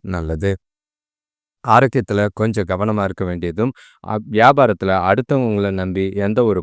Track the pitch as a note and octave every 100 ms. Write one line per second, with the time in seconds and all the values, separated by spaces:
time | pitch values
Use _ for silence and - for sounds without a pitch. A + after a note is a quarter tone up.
0 | - F2+ D#2+ D#2+ G2 F#2+ _ _ _ _
1 | _ _ _ _ _ _ - A2+ C3 C3+
2 | G2 G2+ G#2 - A2 G#2+ F2+ F#2 G#2+ G#2+
3 | G2 F#2 F#2 F2 E2+ E2 A#2+ - - _
4 | - G#2+ - G#2 A#2+ C#3 B2 G2 F#2+ F#2
5 | F2+ G#2+ B2+ C#3 A#2+ G#2 G2+ F#2+ F#2 F#2
6 | F#2+ G2 G2+ G#2+ A#2 F#2